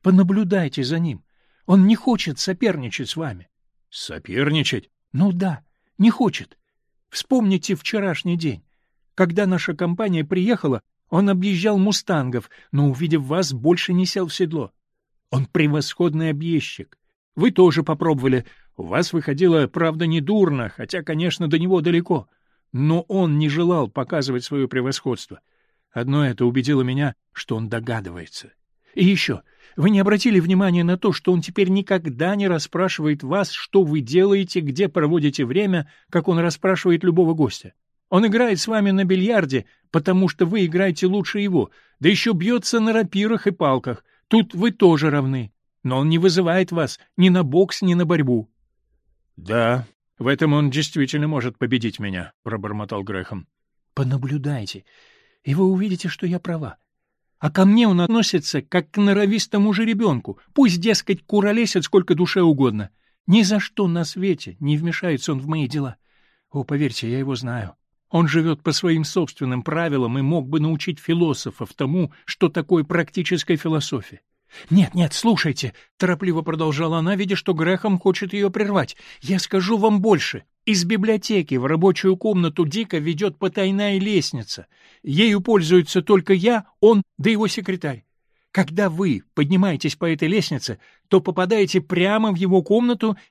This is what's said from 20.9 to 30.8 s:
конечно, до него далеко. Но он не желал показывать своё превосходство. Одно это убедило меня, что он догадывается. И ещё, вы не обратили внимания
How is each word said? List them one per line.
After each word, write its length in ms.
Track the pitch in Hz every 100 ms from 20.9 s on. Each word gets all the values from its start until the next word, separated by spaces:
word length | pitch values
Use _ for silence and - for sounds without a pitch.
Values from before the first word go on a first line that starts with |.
| 185
конечно, 460 | 160 160 175 - 165
до 100 | 160
него 240 | 180 185
далеко. 460 | 160 170 170 165 - _ _ _ _
Но 300 | 123 147 165
он 360 | 170 190 175 147
не 120 | 156
желал 380 | 147 170 175 120
показывать 540 | 127 127 165 135 123
своё 260 | 123 143 131
превосходство. 720 | 131 127 135 - 117 - 95 _ _ _ _ _
Одно 340 | - 123 143
это 220 | 143 110 120
убедило 340 | 127 127 147
меня, 340 | 127 131 143 - _
что 240 | - - 110
он 120 | 110
догадывается. 840 | 113 113 113 95 87 82 - - _ _ _ _
И 100 | -
ещё, 380 | 185 190 - 101 - _ _ -
вы 140 | 165
не 100 | 202
обратили 400 | 196 208 247 196
внимания 420 | 165 185 196 175